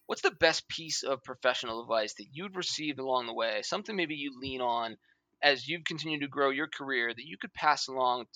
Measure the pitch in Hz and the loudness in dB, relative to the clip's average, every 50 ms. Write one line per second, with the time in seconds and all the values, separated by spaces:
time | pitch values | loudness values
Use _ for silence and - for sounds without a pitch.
0 | _ - - - - 392 - - 170 160 160 - - - - - 165 156 - - | _ -6 -2 0 2 0 4 6 6 6 6 4 0 -6 -8 -8 -4 -4 -4 -2
1 | - 135 135 123 - - 123 - - 127 120 - 127 117 113 113 120 117 113 110 | 0 -2 -2 -2 -4 -8 -4 2 2 2 4 2 0 -2 -4 -4 -2 0 2 2
2 | 107 107 - - 104 98 131 156 190 202 190 180 170 - - - 156 147 139 127 | 2 0 -4 -10 -14 -14 -10 -10 -10 -6 -6 -4 -4 -2 -4 -2 -2 -4 -4 -2
3 | 131 135 127 127 120 117 113 117 113 113 107 104 - - 175 202 214 220 214 185 | 0 0 2 2 0 0 -2 0 0 0 0 -2 -2 -2 -2 -2 -2 -2 -2 0
4 | 170 147 156 143 143 143 131 123 135 135 131 127 123 120 120 117 117 113 110 - | 0 0 -2 -4 -6 -6 -8 -8 -6 -6 -2 0 0 2 2 0 0 -2 -6 -10
5 | _ _ _ _ _ _ _ _ 143 147 139 123 120 139 170 175 151 - 175 151 | _ _ _ _ _ _ _ _ 4 4 4 4 0 -4 -6 -4 -4 -4 -4 -4
6 | 147 160 156 147 143 139 123 143 139 135 135 143 156 147 - - 143 135 135 120 | -4 -4 -4 -4 -4 -2 2 2 4 4 4 2 -2 -4 -6 -6 -4 -2 0 0
7 | 117 117 117 117 131 160 - - - 196 - - 160 151 147 - - - 131 131 | 0 0 -2 -6 -10 -12 -12 -12 -12 -12 -6 2 4 4 4 4 0 -4 0 2
8 | 127 127 123 123 110 - - | 2 2 2 2 -2 -6 -8